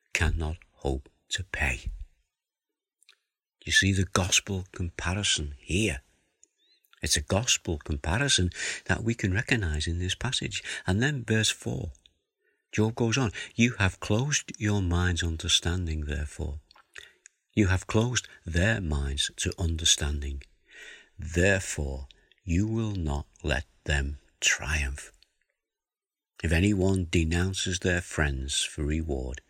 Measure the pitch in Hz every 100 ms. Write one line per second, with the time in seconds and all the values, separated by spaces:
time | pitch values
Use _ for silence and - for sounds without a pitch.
0 | _ - 80 80 78 80 _ _ 69 67
1 | - _ - - 92 - 67 62 - -
2 | - _ _ _ _ _ _ _ _ _
3 | _ _ _ _ _ _ - - 98 95
4 | 92 - 92 - - 95 92 - 87 -
5 | 87 98 101 - 76 71 - 90 107 67
6 | - _ _ _ _ _ _ _ _ _
7 | - - 76 95 123 - - 80 - 73
8 | 80 104 143 - 90 - - - - 90
9 | 113 113 101 92 - 123 92 76 82 85
10 | 90 - 120 - - - - - - 98
11 | 135 143 113 110 107 - 117 87 - -
12 | _ _ _ _ _ _ _ - 110 113
13 | 117 113 117 - - - 120 120 95 -
14 | - 107 143 143 - - 107 101 90 87
15 | 90 87 90 80 87 - 87 92 85 78
16 | 73 73 73 - 78 73 - - _ -
17 | - _ _ _ _ - 95 92 - 110
18 | 120 120 - - - 82 101 110 85 71
19 | 69 71 - - - - 85 80 80 -
20 | 73 73 69 69 - _ _ - - -
21 | - - 78 82 95 95 - - 71 67
22 | 69 _ _ _ 92 85 107 110 110 98
23 | 78 71 - _ 76 69 - _ - 73
24 | 69 71 _ _ - - 71 76 69 69
25 | - - _ _ _ _ _ _ _ _
26 | _ _ _ - 85 82 101 98 92 95
27 | 82 87 80 87 95 95 - 87 92 87
28 | - - 73 67 65 - - - 73 80
29 | 80 67 64 64 -